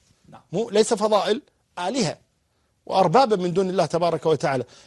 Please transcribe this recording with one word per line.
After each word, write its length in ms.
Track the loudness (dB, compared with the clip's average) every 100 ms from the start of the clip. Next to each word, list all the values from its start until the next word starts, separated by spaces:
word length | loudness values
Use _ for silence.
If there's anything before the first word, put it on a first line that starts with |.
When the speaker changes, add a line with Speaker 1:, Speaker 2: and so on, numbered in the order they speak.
| _ _ _
Speaker 1:
نعم. 120 | -20 _
Speaker 2:
مو، 180 | -6 0
ليس 240 | 0 2
فضائل، 480 | 0 2 0 0 -4 -6 _ _ -10
آلهة 380 | -6 -2 -4 -4 _ _ _ _ _ _ -2
وأربابا 500 | 2 4 4 4 2
من 180 | 0
دون 160 | -2 0
الله 160 | 0 -2
تبارك 400 | 0 -2 0 0
وتعالى. 380 | 0 0 -4 -6 -14